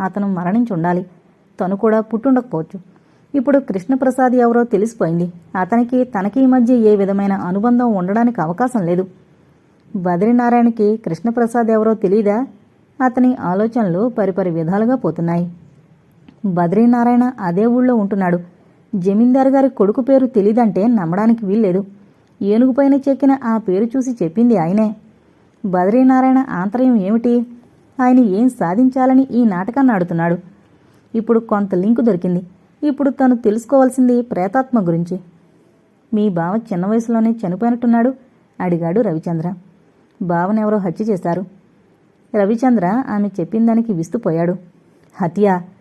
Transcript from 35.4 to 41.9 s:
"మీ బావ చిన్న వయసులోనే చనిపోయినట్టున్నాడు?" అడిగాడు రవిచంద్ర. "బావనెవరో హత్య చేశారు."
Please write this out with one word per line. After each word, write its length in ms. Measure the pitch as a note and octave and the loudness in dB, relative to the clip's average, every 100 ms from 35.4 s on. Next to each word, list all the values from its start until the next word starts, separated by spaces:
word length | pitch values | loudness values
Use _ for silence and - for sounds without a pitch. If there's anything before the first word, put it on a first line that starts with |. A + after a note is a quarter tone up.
| _ _ _ _ _ _ _ | _ _ _ _ _ _ _
"మీ 140 | A3 G#3 | -2 0
బావ 320 | E3+ E3 A3 A3+ | -2 -2 -4 -4
చిన్న 140 | F3+ F#3 | -4 -2
వయసులోనే 440 | A3+ A#3 A3+ A3+ | -2 0 0 0
చనిపోయినట్టున్నాడు?" 840 | A3+ C4 F#3 A#3 A#3+ A#3+ A#3 B3 C4 _ _ _ - | -2 -4 -4 -2 -2 0 2 2 -2 _ _ _ -8
అడిగాడు 400 | F3+ E3+ E3 G3 | -4 -2 -2 -2
రవిచంద్ర. 540 | A3 D#3+ F3 E3 E3 F3+ - _ _ _ _ _ | -2 -4 -4 -4 -6 -8 -16 _ _ _ _ _
"బావనెవరో 560 | F3+ E3+ F3+ G#3+ G#3+ G#3+ | -4 -2 0 -2 0 -2
హత్య 260 | F#3 - | -4 -6
చేశారు." 400 | A3 F#3 F3 F3+ F#3 - _ _ _ | -4 -4 -2 -4 -6 -16 _ _ _